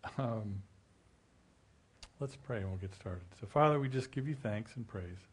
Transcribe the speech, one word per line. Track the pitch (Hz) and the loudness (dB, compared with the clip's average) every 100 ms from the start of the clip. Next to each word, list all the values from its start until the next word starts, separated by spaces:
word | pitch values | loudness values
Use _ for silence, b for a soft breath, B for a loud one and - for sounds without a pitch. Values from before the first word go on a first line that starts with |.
| - - | -6 0
Um, | 127 113 107 98 95 - - - - - - - - - - - - - - - | 0 0 -2 -4 -8 -18 -20 -20 -20 -20 -20 -20 -20 -20 -20 -20 -20 -20 -20 -6
let's | 139 - | -6 -6
pray | - 120 | -4 -2
and | 95 | 0
we'll | 95 | -2
get | 95 - | -4 -6
started. | - 90 87 - | -6 -6 -8 -12
So, | 104 | 0
Father, | 147 151 147 | 8 8 8
we | 139 | 4
just | 131 127 | 0 -2
give | - 135 | -2 -2
you | 139 | -2
thanks | 117 104 113 - | 0 0 -2 -8
and | 110 | -6
praise. | 98 87 90 - | -6 -6 -8 -14